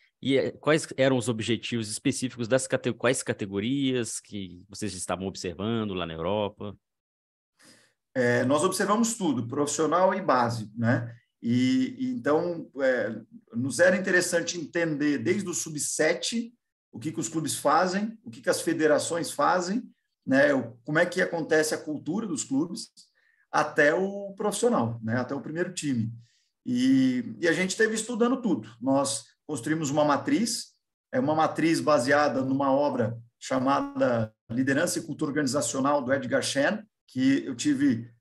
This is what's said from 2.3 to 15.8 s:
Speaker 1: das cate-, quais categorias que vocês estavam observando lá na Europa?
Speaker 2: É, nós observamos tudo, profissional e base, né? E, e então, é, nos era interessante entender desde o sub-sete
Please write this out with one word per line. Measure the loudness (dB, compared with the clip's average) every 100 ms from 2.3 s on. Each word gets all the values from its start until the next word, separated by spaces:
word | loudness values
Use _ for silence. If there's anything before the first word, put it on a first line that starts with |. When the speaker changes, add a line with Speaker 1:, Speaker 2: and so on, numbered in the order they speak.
| -6 0
Speaker 1:
das | 0 0
cate-, | -2 -2
quais | 0 0 0
categorias | -2 -6 -4 -4 -2 -2 0 -2 -4 -8
que | -10 -12 -12 -14 -18
vocês | -8 -8
estavam | -6 -6 -4 -4
observando | -6 -8 -4 -2 -2 -2 -4
lá | -6
na |
Europa? | -4 -2 -2 -4 -6 -14 -14 _ _ _ _ _ _ _ _ -20 -20 _ _ _ 0
Speaker 2:
É, | 2 2 2
nós | 2
observamos | 2 0 0 2 0 0
tudo, | -2 -2 -2
profissional | -2 -2 0 0 4 4
e | 2
base, | 2 2 2 -2 -8 -2
né? | 2 2 -2 -12 _ _
E, | 0 2 4 2 0 -4
e | -6
então, | -2 0 2 0 -4 -10 -2
é, | 2 2 -2 -6 -14 -20 _
nos | -4 -2 4
era | 4 4
interessante | 2 2 2 0 -2 -6
entender | -6 -2 -2 0 0 0
desde | 0 -2 -2
o |
sub-sete | -6 -6 -6